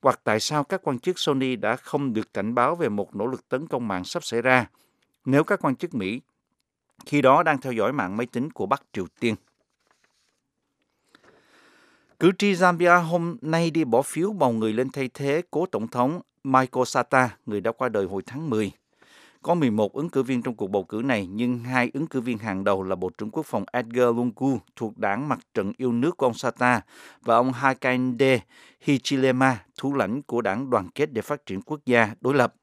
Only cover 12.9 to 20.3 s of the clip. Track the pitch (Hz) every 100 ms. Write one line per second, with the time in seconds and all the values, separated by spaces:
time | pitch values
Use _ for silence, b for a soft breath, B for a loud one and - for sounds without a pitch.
12.9 | 175 165 175 170 160 151 160 170 160 143
13.9 | 117 143 151 185 208 135 113 110 107 131
14.9 | 139 131 - 139 147 175 147 180 104 113
15.9 | 123 127 175 - _ 135 131 127 127 123
16.9 | 135 120 135 127 - - 104 95 113 127
17.9 | 107 95 98 - 135 160 110 101 - _
18.9 | b b b b b - 175 139 107 104
19.9 | - 160 139 127